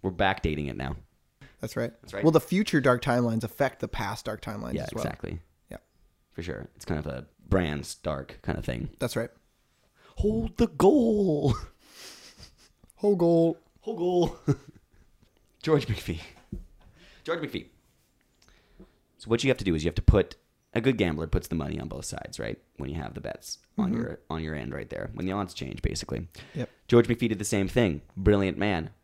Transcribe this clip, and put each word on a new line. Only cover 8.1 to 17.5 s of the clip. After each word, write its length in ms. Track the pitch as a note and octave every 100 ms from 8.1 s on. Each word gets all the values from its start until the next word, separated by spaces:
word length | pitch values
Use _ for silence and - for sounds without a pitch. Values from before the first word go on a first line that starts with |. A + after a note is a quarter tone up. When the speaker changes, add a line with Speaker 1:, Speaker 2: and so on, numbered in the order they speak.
| C#2+ C2+ -
Speaker 1:
kind 160 | - -
of 80 | -
thing. 240 | A#1 C2 -
Speaker 2:
That's 160 | B2+ -
right. 140 | A#2 _ _ _ _ _ _ _ _ -
Speaker 1:
Hold 400 | G#3 A3 A3+ -
the 100 | A#3
goal. 880 | C#3 F#3 D4+ A3+ G#3+ F#3+ D3 D3 - - _ _ - - - -
<laughs> 680 | - - _ _ _ _ _
Speaker 2:
Hold 220 | G3+ G3
goal. 380 | E3+ E3+ E3 D#3+ _ _
Speaker 1:
Hold 160 | - G3+
goal. 380 | F3 F3+ E3+ - -
<laughs> 80 | C#3 - - _ _ _ _ _ _ _ _
George 260 | - D3+ A#2+
McPhee. 320 | G#2+ - E2 - - _ - - - - _ - -
George 160 | - E3
McPhee. 280 | D3+